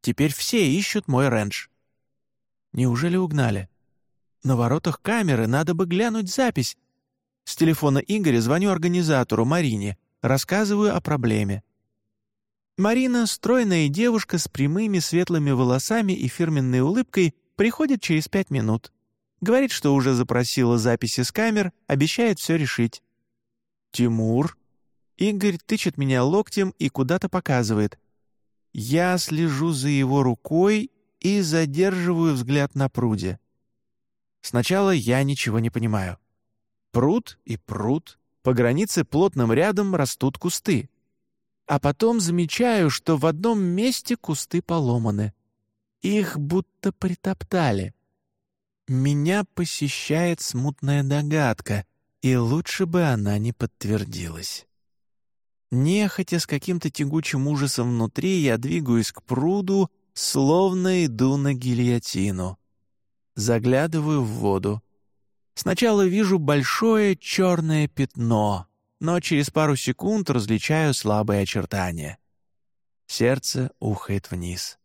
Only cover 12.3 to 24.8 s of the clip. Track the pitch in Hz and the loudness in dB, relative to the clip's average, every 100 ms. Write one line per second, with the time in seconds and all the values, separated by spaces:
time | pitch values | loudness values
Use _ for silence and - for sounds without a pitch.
12.3 | _ _ _ _ - 202 240 262 247 226 | _ _ _ _ -2 0 2 2 0 0
13.3 | - - 254 220 170 151 151 240 226 - | -2 0 2 2 2 2 2 0 0 -2
14.3 | 175 - - 143 170 220 190 - 170 180 | -4 -4 -2 0 0 0 -2 0 -2 0
15.3 | 170 143 127 127 127 - 220 202 180 127 | 0 2 2 2 0 0 0 0 -2 -4
16.3 | - 165 151 131 127 135 214 247 - 170 | -2 0 0 2 2 2 0 -2 2 0
17.3 | - _ - 220 - 311 254 - 156 - | 0 _ 0 0 2 0 0 0 -2 0
18.3 | 196 190 139 110 110 - _ _ _ _ | -4 -2 -2 -2 -2 -4 _ _ _ _
19.3 | _ 180 247 269 - 147 139 131 123 120 | _ 2 2 2 0 2 2 2 2 2
20.3 | 120 123 - 120 120 113 117 117 - 123 | 0 0 0 2 2 2 0 -2 -4 -2
21.3 | - 226 214 190 _ - 139 156 - 240 | 0 0 0 -2 _ -2 0 0 2 0
22.3 | 190 - 165 139 - 117 - _ _ _ | 0 0 0 0 -2 -2 -4 _ _ _
23.3 | _ _ _ _ _ _ - 120 113 110 | _ _ _ _ _ _ 0 0 2 0
24.3 | 120 160 - _ _ | 0 -2 -6 _ _